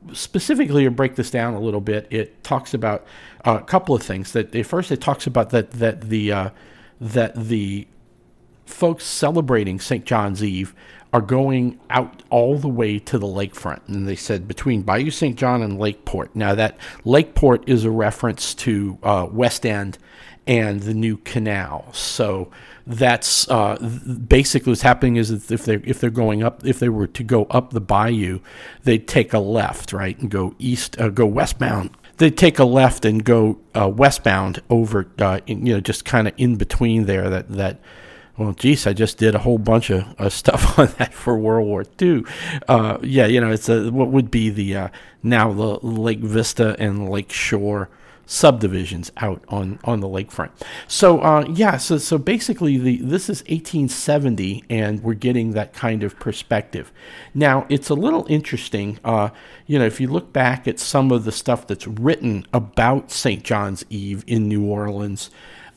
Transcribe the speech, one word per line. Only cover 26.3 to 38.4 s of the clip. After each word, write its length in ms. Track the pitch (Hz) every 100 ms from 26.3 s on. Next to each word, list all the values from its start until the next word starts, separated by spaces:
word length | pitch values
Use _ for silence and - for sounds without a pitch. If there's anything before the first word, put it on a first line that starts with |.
| 107
up, 200 | 113 -
if 140 | 127 123
they 120 | 120
were 180 | 110 98
to 160 | -
go 220 | 113 120 -
up 260 | 123 123
the 100 | 117
bayou, 580 | 95 101 110 117 92 92 - - - -
they'd 240 | 131 113 -
take 260 | 143 107
a 60 | 110
left, 520 | 98 110 - - -
right, 260 | 98 95 -
and 100 | 110
go 240 | 98 92 -
east, 400 | 127 120 - -
uh, 80 | 113
go 160 | 101 110
westbound. 640 | 110 - - 123 101 90 - - -
They'd 200 | 160 -
take 220 | 175 156
a 60 | 127
left 380 | 127 131 -
and 200 | 110 110
go, 360 | 107 117 110 - -
uh, 160 | 113 98
westbound 720 | 104 139 - 113 95 95 92 -
over, 380 | 117 110 107 90 -
uh, 220 | 101 92 -
in, 180 | 101 120
you 80 |
know, 60 | 104
just 240 | 92 - -
kinda 280 | 123 107 -
in 180 | 123 113
between 500 | 98 - 120 113 101
there. 240 | 95 95
That, 200 | 92 -
that, 300 | 98 95 - - - - - -
well, 160 | -